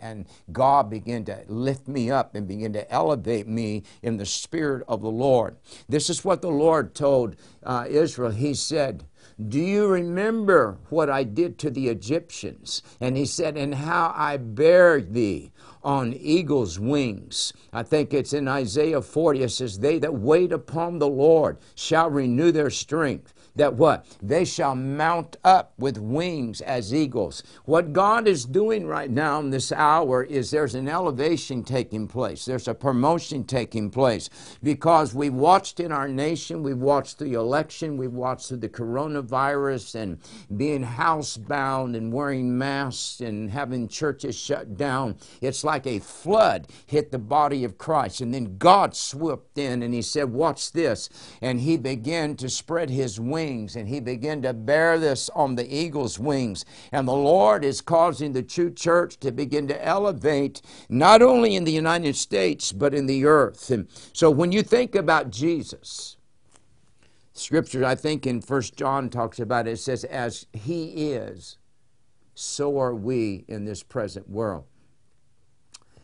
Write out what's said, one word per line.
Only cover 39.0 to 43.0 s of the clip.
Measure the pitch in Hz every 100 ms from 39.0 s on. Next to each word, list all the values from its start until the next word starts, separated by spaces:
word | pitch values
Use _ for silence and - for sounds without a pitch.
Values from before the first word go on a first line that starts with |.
| 151 147 120 131 139 143 139 131 - 117
and | 104 85 - - - 101
being | 143 147
housebound | 120 120 165 156 120 113 107 143 135 135 127 117
and | 113
wearing | 123 143 131 123 123
masks | 135 139 135 113